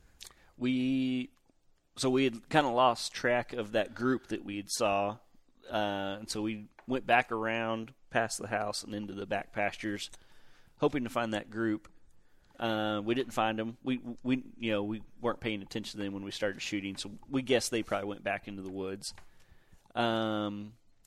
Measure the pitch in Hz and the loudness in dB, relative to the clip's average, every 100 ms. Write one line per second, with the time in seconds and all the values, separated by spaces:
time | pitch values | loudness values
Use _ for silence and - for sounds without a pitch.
0 | - - - - - - 123 127 127 131 | -20 -20 -20 -20 -20 -4 0 2 2 2
1 | 131 127 127 _ _ _ _ _ _ - | 2 0 -2 _ _ _ _ _ _ 0
2 | 131 131 131 113 - 156 143 120 127 117 | 4 6 4 0 2 4 6 6 6 6
3 | - - 123 120 117 120 104 110 98 104 | -2 -2 2 2 2 -4 0 0 0 0
4 | 127 123 - 110 101 101 98 - 107 101 | 2 2 0 -6 -4 -6 -4 0 4 4
5 | 101 113 - - _ _ - 110 104 98 | 2 -2 -12 -20 _ _ -4 0 0 0
6 | 98 98 110 107 107 107 104 - - 127 | -2 -6 -4 -2 -2 -2 -8 -12 -4 -2
7 | 101 120 - 113 113 113 113 113 113 - | 4 4 4 0 0 0 0 -2 -4 -12
8 | - 123 113 - 101 104 104 - 104 104 | -2 0 0 -2 -2 -2 0 -4 -6 -6
9 | 104 98 98 101 - 110 101 - 110 101 | -6 -6 -2 -4 -2 -2 -2 -2 -4 -4
10 | - - - - - - - - 147 147 | -8 -12 -20 -20 -20 -20 -20 0 2 2
11 | 117 120 113 104 - 107 113 107 - - | 0 0 0 0 -2 0 0 0 -4 -20
12 | - - - - - - 113 107 107 104 | -20 -20 -20 -20 -20 -4 -2 0 0 0
13 | 104 120 127 - 110 110 113 117 131 127 | 2 0 0 2 2 2 -4 -4 -2 -2
14 | 120 113 127 127 - - 113 104 104 110 | -4 -4 0 0 -2 -4 0 0 0 -4
15 | - - 120 - 120 104 98 113 98 104 | -8 -2 -2 0 -2 -4 -4 -6 -6 -6
16 | 101 98 98 - 104 95 - 104 98 95 | -6 -6 -8 -2 -2 -2 -4 -2 -2 -6
17 | 104 104 - 139 127 120 - 113 - 101 | -10 -12 -4 -2 4 4 4 -2 0 -2
18 | 101 101 101 98 - 101 95 95 95 98 | -2 -4 -2 -2 -4 -8 -6 -4 -4 -6
19 | - - - - - - - - - 117 | -10 -12 -18 -20 -20 -20 -20 -20 -8 -2
20 | 117 113 110 107 104 104 104 113 _ _ | 0 2 0 0 -2 -6 -10 -16 _ _